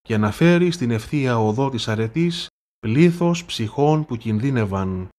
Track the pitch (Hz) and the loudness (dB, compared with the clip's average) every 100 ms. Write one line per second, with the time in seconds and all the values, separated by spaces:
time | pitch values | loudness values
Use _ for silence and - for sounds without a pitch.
0 | _ 107 107 - 170 175 175 170 123 113 | _ 0 0 2 4 4 2 0 -2 -2
1 | - 151 131 120 107 107 139 123 - 110 | -2 -2 0 2 0 0 -2 -2 -4 -4
2 | 113 135 170 170 - _ _ _ 110 120 | -2 -2 -2 -2 -10 _ _ _ -2 4
3 | 175 170 170 170 - - 110 - 147 156 | 4 4 0 0 -6 -6 -6 0 2 2
4 | 151 120 110 107 135 131 104 98 95 92 | 0 -6 -4 -2 0 -2 -2 -2 -4 -6
5 | 90 | -8